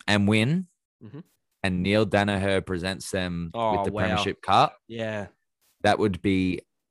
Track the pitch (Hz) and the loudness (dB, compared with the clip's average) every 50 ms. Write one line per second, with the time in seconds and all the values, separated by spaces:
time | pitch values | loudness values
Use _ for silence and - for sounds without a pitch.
0 | - - 104 104 101 98 110 110 110 131 160 185 185 - _ _ _ _ _ _ | -2 0 0 2 4 4 4 4 2 2 0 -2 -4 -6 _ _ _ _ _ _
1 | - 110 120 147 - _ _ _ _ _ _ _ - 95 92 90 90 98 104 107 | -20 -18 -18 -18 -20 _ _ _ _ _ _ _ -4 -2 -2 0 2 2 4 4
2 | 110 92 101 101 101 104 101 95 95 98 98 95 90 - 92 85 85 95 95 - | 4 4 2 2 2 2 0 0 0 0 0 0 -2 -2 -4 -4 -4 -6 -6 -6
3 | - - - 95 90 90 87 85 85 85 - 117 113 110 107 101 98 95 98 104 | -8 -6 -4 -4 -4 -4 -4 -6 -6 -6 -4 -2 -2 0 0 0 -2 -4 -2 -2
4 | 92 92 - 104 101 98 82 - - 92 98 117 143 156 - _ _ - 113 117 | -2 0 0 0 -2 -2 -4 -4 0 2 4 4 4 2 0 _ _ -14 -10 -8
5 | 113 110 107 104 98 - - _ _ _ _ _ _ _ _ _ - 104 101 - | -6 -6 -6 -8 -8 -10 -14 _ _ _ _ _ _ _ _ _ 2 2 2 4
6 | 101 107 92 - - 101 95 95 92 92 87 - - _ _ _ _ _ | 2 0 0 0 0 0 2 2 2 0 -2 -4 -10 _ _ _ _ _